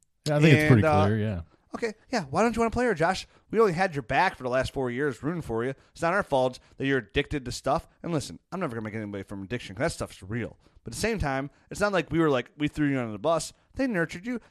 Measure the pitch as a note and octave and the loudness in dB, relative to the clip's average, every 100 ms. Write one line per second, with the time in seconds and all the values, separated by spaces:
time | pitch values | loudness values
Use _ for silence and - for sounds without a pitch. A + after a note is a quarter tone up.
0 | _ _ - D3 D#3 D3+ D3+ A#2+ G2 - | _ _ -2 4 8 8 8 6 6 4
1 | G2+ A2 G#2+ F#2 - _ _ - A#3 - | 4 2 0 -4 -8 _ _ -8 -8 -8
2 | _ A#3+ C#3 D3 A3+ A3+ A3+ A#3 B3 E3 | _ -4 -2 0 2 2 0 2 0 2
3 | E3 F#3 - _ _ G#3 A3 E3 F#3+ C#3+ | 0 0 -6 _ _ 4 4 4 0 -2
4 | A2 C3+ F#3 - B2+ B2+ B2 C#3 B2+ A#2+ | -2 2 2 0 -2 0 0 -2 -4 -2
5 | D3 A#2+ C#3 F3 - A2+ B2 C3 _ - | -2 -2 -4 -6 -4 -4 -4 -6 _ -4
6 | E3 G3 - C#3 D#3+ - _ - C3+ C3+ | 0 0 0 2 0 -2 _ -6 0 0
7 | A2 C#3 C#3+ D3 B2 - C3 D#3 - _ | 0 -2 -2 -4 -6 -6 -2 -2 -4 _
8 | - E3 - - _ F3 E3 A#2 A2 G#2+ | -4 -4 -4 -12 _ -8 -6 -6 -8 -8
9 | G#2 G2+ F#2+ G2 F#2+ A#2+ - G2 D#3+ - | -8 -10 -10 -12 -8 -10 -8 -4 -4 -4
10 | A2+ - F#2 A#2 G#2 - _ _ - A#2 | -10 -12 -10 -8 -8 -12 _ _ -14 -6
11 | G3+ G#3+ D3 C3+ C#3+ - - - G#3 F#3+ | -4 -2 -2 -4 -6 -12 -16 -4 0 0
12 | - D#3 D#3+ C3 - - D3 - D3 C3+ | 0 2 4 2 -2 -4 -4 -2 0 0
13 | A#2 G#2 C3 E3 - - _ - C4 F#3+ | -4 -4 -2 0 -2 -12 _ -4 -2 0
14 | E3 F3 G#3+ B3 - | -2 -4 -8 -10 -8